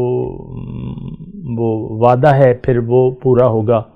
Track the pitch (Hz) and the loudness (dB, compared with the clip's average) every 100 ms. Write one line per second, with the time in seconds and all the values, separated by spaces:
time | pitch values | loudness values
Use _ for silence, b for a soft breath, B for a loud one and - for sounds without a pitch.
0 | 123 123 127 - - - - - - - | 0 -2 -6 -10 -14 -14 -12 -10 -10 -12
1 | - - - 202 147 117 117 110 104 110 | -12 -14 -16 -14 -10 -4 -4 -4 -6 0
2 | 120 123 147 135 131 117 - 120 113 127 | 2 4 4 6 4 2 0 0 2 2
3 | 127 127 131 120 127 110 110 113 - | 2 0 0 2 2 2 0 0 -2